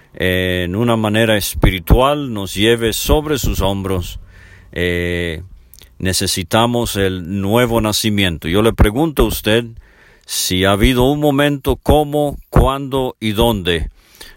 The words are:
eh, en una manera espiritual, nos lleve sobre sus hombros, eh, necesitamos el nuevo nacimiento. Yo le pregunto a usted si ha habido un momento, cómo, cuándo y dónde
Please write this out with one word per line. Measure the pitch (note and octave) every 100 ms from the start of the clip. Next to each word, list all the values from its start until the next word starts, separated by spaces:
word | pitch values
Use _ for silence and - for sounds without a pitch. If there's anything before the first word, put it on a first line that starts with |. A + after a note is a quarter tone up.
| _
eh, | - F#2 F#2 F#2 F2+
en | F2+ F#2+
una | A#2+ A#2
manera | G#2+ G#2+ A2+ G#2+
espiritual, | - - - F#2 E2+ A2+ C3 D3 C#3+
nos | G#2+ F#2+ F#2+
lleve | G#2+ A#2 A2+
sobre | G#2 - D3+ D3+ C#3+
sus | - G2
hombros, | F#2+ G2 F#2+ F#2+ F2+ - - - - - -
eh, | - F2 F2 F2 F2 E2+ D#2+ F#2 - - - - -
necesitamos | F#2 F#2 F#2 - F2+ A2 A#2+ A#2+ A2+ G2+
el | F#2+ F#2 E2 G2
nuevo | G2 A2+ A#2+ A2+
nacimiento. | G#2+ G#2 A2 G2+ F#2+ D#2 D#2
Yo | F#2
le | A2+
pregunto | G#2 G#2+ A2 E3 C3+
a | A2+
usted | - A2 A2+ A#2 A2+ - _ - _ -
si | - - F#2 F#2
ha |
habido | G2+ A#2+ B2
un | B2+ D3
momento, | D3 C#3 D3 C#3+ C#3 B2
cómo, | - C#3+ D3 D3 D3 - -
cuándo | - B2+ C#3 C#3 C3+ B2+ -
y | A2
dónde | G#2 A#2 G#2+ F2 E2+ - - _ _ -